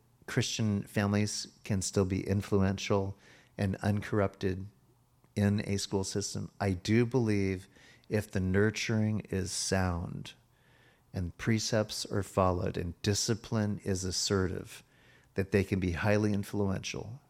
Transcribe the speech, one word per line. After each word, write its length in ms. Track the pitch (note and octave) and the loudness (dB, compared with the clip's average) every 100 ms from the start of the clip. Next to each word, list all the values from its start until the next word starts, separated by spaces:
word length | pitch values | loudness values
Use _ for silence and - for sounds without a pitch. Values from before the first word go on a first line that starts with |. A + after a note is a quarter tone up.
| _ _ - | _ _ -6
Christian 560 | - - - G#2+ G2+ | -2 -2 0 0 0
families 640 | - G#2+ G2+ G#2 G#2 - - - | -2 0 2 2 0 -4 -10 -10
can 180 | - G2 | -4 -2
still 240 | - G#2 F#2 | 0 2 2
be 160 | G2 - | 0 0
influential 880 | G2 - G2+ F#2+ F#2+ - G#2 G2 - - - _ - | -2 2 2 2 0 0 0 -2 -8 -16 -20 _ -4
and 180 | G2 - | -2 0
uncorrupted 880 | G2+ G#2 - G#2+ G2 - G2 F#2+ G2 - _ _ _ _ _ - | 0 0 0 2 0 0 -4 -4 -8 -16 _ _ _ _ _ 2
in 260 | G2+ G2+ - | 2 2 0
a 120 | G2 | -4
school 260 | - G2 | -2 -2
system? 480 | F#2+ G2+ - G2+ G2+ - | -2 -4 -4 -6 -8 -2
I 100 | G2 | -2
do 320 | F2+ - A2+ | 0 2 4
believe 640 | A#2 C3 A2 G2+ F#2+ F#2+ - - - - - | 4 2 2 2 0 -2 -8 -20 -20 -20 -4
if 200 | G#2+ - | -2 -2
the 100 | G2 | -2
nurturing 840 | F#2 G2 G#2+ G#2+ - A2 G#2+ G#2+ - | 2 4 4 2 0 2 2 0 -4
is 200 | F#2+ F#2 | -4 -4
sound 840 | - - F#2+ F#2 F2 - G2 - - _ _ _ _ _ _ _ G2 | -4 0 2 2 0 -4 -10 -12 -18 _ _ _ _ _ _ _ -6
and 200 | F2 - | -6 -4
precepts 680 | A#2+ A2 - A2 G#2+ - - | 0 0 2 0 0 -4 -4
are 160 | G#2+ | -4
followed 560 | F#2+ - F#2 F2+ F#2+ F2+ | -2 2 4 4 0 -2
and 240 | F2 - | -6 -4
discipline 800 | G#2+ G2+ - A2 - A2+ G#2 G2+ | 0 0 0 -2 -2 -2 0 -2
is 200 | - F#2 | -2 -2
assertive, 800 | F#2 - - G2 F2+ F#2+ - - - _ _ - _ | -2 -2 0 2 2 -2 -10 -16 -20 _ _ -20 _
that 180 | - G2 | -4 2
they 120 | G2+ | 2
can 160 | F#2+ F#2+ | 2 0
be 140 | F#2 | 0
highly 380 | D#2+ A2 G#2 G#2+ | 0 2 4 2
influential. 880 | G2+ G2+ G#2 G2 F#2+ - - G#2 C3 | 0 -2 -2 -2 -2 -6 -8 -10 -14